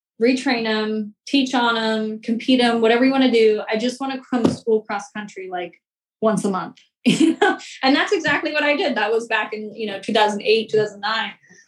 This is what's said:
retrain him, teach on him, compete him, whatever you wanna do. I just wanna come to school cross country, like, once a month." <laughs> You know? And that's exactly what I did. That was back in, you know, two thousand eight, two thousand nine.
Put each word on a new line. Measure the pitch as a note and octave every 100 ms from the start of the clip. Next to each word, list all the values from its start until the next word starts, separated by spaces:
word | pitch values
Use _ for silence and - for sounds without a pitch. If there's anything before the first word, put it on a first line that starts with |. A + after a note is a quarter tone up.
| _ -
retrain | A#3 B3+ C#4 A#3 A3+
him, | A3 G#3+ A3 G#3 - -
teach | C#4 B3+
on | B3+ A#3 A3+
him, | A3 A3 A3 A3
compete | - A3+ - B3+
him, | A#3+ A#3
whatever | A3+ A#3+ C4
you |
wanna | C4+ B3+
do. | A3+ A3 G#3 -
I | A3
just | B3 B3
wanna | C4+ C4 -
come | A#3+
to | A3
school | - A#3 A3
cross | G#3+ G3+ -
country, | G#3+ G#3 F#3+ F#3
like, | F3+ F3+ - _ _ _ -
once | A3 F#3+
a | G3+
month." | F#3 D#3+ -
<laughs> | _ _ -
You | - D#4+ -
know? | G4 - - -
And | C4 D4+
that's | F#4
exactly | G4 D4 D4 D4+
what | D4+
I | D4 D4
did. | E4+ G#3+
That | G#3+
was | A3+ A#3
back | A3 -
in, | G#3+ G#3+
you | - G#3+
know, | G3
two | -
thousand | G#3+ G#3 G#3
eight, | - A3 G#3+
two | G#3+
thousand | G#3 G3+
nine. | G#3 A3 G#3 - _ -